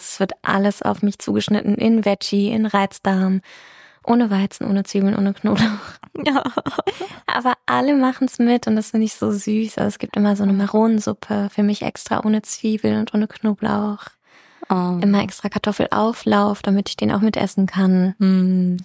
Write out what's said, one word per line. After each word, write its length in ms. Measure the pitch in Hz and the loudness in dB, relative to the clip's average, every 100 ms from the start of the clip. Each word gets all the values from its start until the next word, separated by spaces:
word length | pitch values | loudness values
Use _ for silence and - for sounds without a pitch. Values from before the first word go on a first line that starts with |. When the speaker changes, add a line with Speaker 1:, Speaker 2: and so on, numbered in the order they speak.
Speaker 1:
es 160 | - - | -4 -4
wird 120 | 190 - | -4 -4
alles 400 | - 196 202 196 | -2 0 0 0
auf 220 | 208 202 | -4 -2
mich 160 | 202 - | -2 -2
zugeschnitten, 560 | - 208 - 208 - 202 | -4 -2 0 0 0 0
in 300 | 220 226 208 | 2 2 2
Veggie, 440 | 196 - 202 202 | -2 -2 0 0
in 140 | 226 220 | 0 0
Reizdarm, 760 | 202 196 - 196 190 190 190 - - - - - _ | 0 0 -2 0 2 2 0 -4 -20 -20 -20 -20 _
ohne 280 | - 240 226 | 0 2 2
Weizen, 340 | 196 196 - - | 2 -2 -4 -2
ohne 140 | 196 | -2
Zwiebeln, 320 | 196 196 196 202 | 0 0 0 2
ohne 180 | 196 | 0
Knoblauch. 340 | 196 214 202 220 | 0 0 2 0
Speaker 2:
<laughs> 580 | 208 - - - 330 294 | -2 -12 -20 -16 -6 0
Ja. 180 | 269 254 - - - - - 381 - - | 0 0 -4 -6 -6 -6 -6 -10 -12 -4
Speaker 1:
Aber 260 | - 247 247 - | -2 0 -2 -2
alle 260 | 247 262 285 | 0 2 2
machen's 440 | 262 254 254 - | 2 0 -2 0
mit 280 | 240 240 - | 2 2 2
und 80 | 220 | -2
das 140 | 208 | 0
finde 160 | 220 220 | 0 0
ich 80 | |
so 180 | - 214 | -2 -2
süß. 460 | 208 214 214 220 - | -2 -2 -2 -2 -2
Also 100 | 202 | -4
es 120 | - | -4
gibt 180 | - - | -6 0
immer 180 | 208 202 | 2 2
so 80 | |
eine 80 | 196 | 2
Maronensuppe 960 | 196 196 214 226 220 214 208 - 208 202 | 2 2 2 2 2 -2 -6 -4 -4 -2
für 120 | - | 0
mich 180 | 208 208 | 0 0
extra 420 | - - - 208 214 | -6 -8 -6 -2 0
ohne 160 | 214 | -2
Zwiebeln 580 | - - 220 214 220 214 | -2 -6 -2 0 0 0
und 140 | 214 | 0
ohne 140 | 214 208 | -2 -2
Knoblauch. 720 | - 214 202 214 208 208 208 - _ _ _ _ - - | -2 -2 -2 -2 -2 -2 -6 -12 _ _ _ _ -12 -2
Speaker 2:
Oh. 280 | 185 180 175 | 0 0 2
Speaker 1:
Immer 200 | 202 202 | 2 2
extra 240 | 196 - 202 | 0 -4 -6
Kartoffelauflauf, 1120 | - 214 202 - 208 220 233 220 208 208 202 | -4 -4 -2 0 0 0 0 0 2 2 0
damit 280 | - 196 - | 0 0 0
ich 80 | - | -2
den 140 | 214 | -2
auch 100 | 202 | 2
mitessen 460 | 214 - 196 - 190 | 0 0 -2 0 0
kann. 480 | 185 190 185 185 185 | 2 2 4 2 2
Speaker 2:
Mm. 600 | 190 185 185 185 180 180 | 2 4 4 2 0 -2